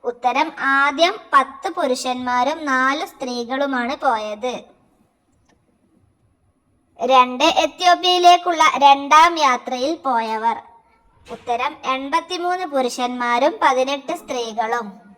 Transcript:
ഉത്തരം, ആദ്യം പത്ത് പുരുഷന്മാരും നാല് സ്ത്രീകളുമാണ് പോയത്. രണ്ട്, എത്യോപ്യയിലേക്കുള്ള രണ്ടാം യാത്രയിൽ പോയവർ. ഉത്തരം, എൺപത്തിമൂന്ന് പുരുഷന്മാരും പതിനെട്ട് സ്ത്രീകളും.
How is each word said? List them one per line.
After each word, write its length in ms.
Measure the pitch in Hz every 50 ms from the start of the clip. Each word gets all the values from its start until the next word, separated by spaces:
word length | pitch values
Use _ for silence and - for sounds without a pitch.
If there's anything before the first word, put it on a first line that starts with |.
| _ 240
ഉത്തരം, 380 | 240 240 - 247 240 269 311 320 - - - 269
ആദ്യം 440 | 277 277 277 285 285 269 330 359 415 440 - - -
പത്ത് 360 | 269 262 269 - - - 381 349
പുരുഷന്മാരും 800 | - 339 269 247 254 - 254 254 254 254 247 247 247 247 269 302 330 311 294
നാല് 360 | 262 262 262 262 285 302 339 370 -
സ്ത്രീകളുമാണ് 800 | - 277 254 247 240 240 233 254 269 285 277 269 247 240 240 285 302 302
പോയത്. 500 | 277 240 220 214 214 208 214 214 254 240 196 - _ _ _ _ _ _ _ _ _ _ _ _ _ _ _ _ _ _ _ _ _ _ _ _ _ _ _ _ _ _ _ _ _ _ _ _ _ _ _ _ _ _ _ _ _ _ _ 226 240 262
രണ്ട്, 320 | 254 254 247 254 247 277 330 - - 330
എത്യോപ്യയിലേക്കുള്ള 1000 | 302 - - 359 359 349 349 339 359 359 359 359 349 349 349 349 359 349 311 320 302 - 247 277
രണ്ടാം 480 | 285 277 277 277 285 302 311 320 349 339 320 302
യാത്രയിൽ 500 | 277 247 233 - - 247 254 247 285 339 320 -
പോയവർ. 520 | 277 254 233 226 220 220 220 226 233 220 - - - - _ _ _ _ _ _ _ _ _ _ - 240
ഉത്തരം, 380 | 226 - - 240 233 262 285 302 - - - 262
എൺപത്തിമൂന്ന് 720 | 262 269 277 285 320 320 320 359 349 339 349 359 359 370 320 294
പുരുഷന്മാരും 800 | 269 262 247 240 - 247 247 247 247 240 240 240 240 254 302 - - -
പതിനെട്ട് 520 | 277 262 254 262 262 277 277 262 - 320 349
സ്ത്രീകളും. 680 | - - 285 247 233 226 214 220 226 220 233 240 226 208 190 - - - -